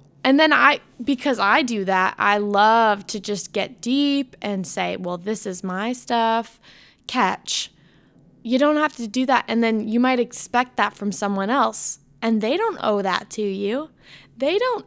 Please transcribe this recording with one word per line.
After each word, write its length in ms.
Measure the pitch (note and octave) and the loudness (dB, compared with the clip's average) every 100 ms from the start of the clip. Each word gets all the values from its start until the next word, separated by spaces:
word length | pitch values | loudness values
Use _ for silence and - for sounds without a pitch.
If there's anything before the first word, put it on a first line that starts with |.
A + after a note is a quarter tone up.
| _ _ | _ _
and 160 | C4 C#4 | 2 6
then 120 | D#4+ | 6
I, 280 | C#4 C4+ D4 - - | 6 4 2 -4 -8
because 360 | B3 C4 D4 B3 | -4 -2 0 0
I 240 | G3 B3 | 2 2
do 220 | C4 A3+ | 2 -2
that, 300 | F#3 F#3 F#3 - | 0 0 0 0
I 200 | G3+ G#3 | 2 2
love 680 | G#3 G3+ G#3+ A3+ A3+ G3+ G3 | 2 4 6 6 4 2 -4
to 120 | G#3 | -10
just 320 | F#3+ G3+ - | -6 -8 -6
get 280 | G#3 - B3 | -6 -6 -6
deep 560 | A#3 C4+ C#4+ C#4 C4+ - | -2 0 2 0 -4 -8
and 240 | G#3 G3 F3+ | -6 -6 -6
say, 300 | - F3+ F#3 | -4 -4 -4
"Well, 220 | F3+ F3 | -6 -6
this 280 | F3+ G#3+ G#3 | -6 -6 -8
is 160 | F3+ | -8
my 300 | F#3+ F#3 A3 | -8 -6 -6
stuff." 680 | B3 - A#3 A3+ A3+ A3+ - - - - _ - | -6 -4 0 2 0 -2 -12 -20 -20 -20 _ -6
Catch. 640 | B3 G3 - - - - _ _ _ _ _ _ _ | 0 0 -2 -6 -8 -8 _ _ _ _ _ _ _
You 160 | A3+ B3 | -2 2
don't 180 | D4 D4+ | 2 2
have 200 | D4+ - | 0 -4
to 100 | A3+ | -6
do 200 | B3 C4 | -2 0
that. 180 | B3+ - | 0 0
And 160 | A3+ | 0
then 240 | A3+ A3 G#3+ | 2 0 0
you 140 | A3+ | 2
might 180 | B3+ B3+ | 2 2
expect 580 | A#3+ - - B3 B3 - | -2 -6 -4 -2 -2 -2
that 180 | G#3 | -4
from 180 | - G#3 | -4 -6
someone 380 | F#3+ G3+ G3 G3 | -4 -2 -2 0
else, 500 | C4+ A3+ A3 - - _ _ | 0 0 -2 -10 -12 _ _
and 180 | A3+ A3+ | -2 0
they 160 | G#3+ E4 | 0 0
don't 220 | A4+ F#4 | -2 -2
owe 200 | - G#3 | -2 0
that 280 | F#3+ F3+ G3+ | 0 -2 -4
to 120 | - | -6
you. 480 | G#3 G3 G3+ B3 D#4 _ - - - - | -4 -2 -4 -4 -6 _ -20 -20 -20 -4
They 220 | C4+ F#4+ | 0 0
don't 280 | B4+ A#4+ | 0 -2